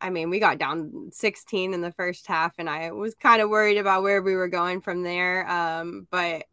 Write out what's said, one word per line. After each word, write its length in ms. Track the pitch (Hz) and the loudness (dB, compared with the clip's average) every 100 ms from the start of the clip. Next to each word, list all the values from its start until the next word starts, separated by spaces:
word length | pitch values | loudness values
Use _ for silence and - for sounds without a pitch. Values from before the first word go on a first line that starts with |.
I 80 | 190 | -6
mean, 200 | 175 165 | -4 -2
we 100 | 190 | 2
got 180 | 208 143 | 2 2
down 520 | 139 160 156 - - | -2 -4 -6 -10 -12
sixteen 600 | - 220 - - 202 185 180 | -4 -4 -4 -6 -4 -2 -4
in 60 | |
the 100 | 175 | -6
first 340 | 175 180 180 - | -4 -6 -6 -4
half, 300 | 170 165 - | -2 -2 -4
and 100 | 165 | -6
I 240 | 151 165 | -6 -6
was 220 | 131 214 | -6 -8
kinda 340 | - 262 226 214 | 0 6 6 6
worried 300 | 214 208 208 | 4 4 4
about 240 | 196 190 | 4 2
where 220 | 196 202 | 4 2
we 120 | 190 185 | 2 0
were 140 | 180 | 0
going 320 | 175 175 180 | 0 0 -2
from 220 | 196 180 | -4 -4
there. 440 | 175 175 180 185 175 | -4 0 0 0 0
Um, 600 | 175 165 165 170 190 180 | 0 0 -2 -6 -10 -6
but 380 | 180 175 160 - | -2 -2 -4 -10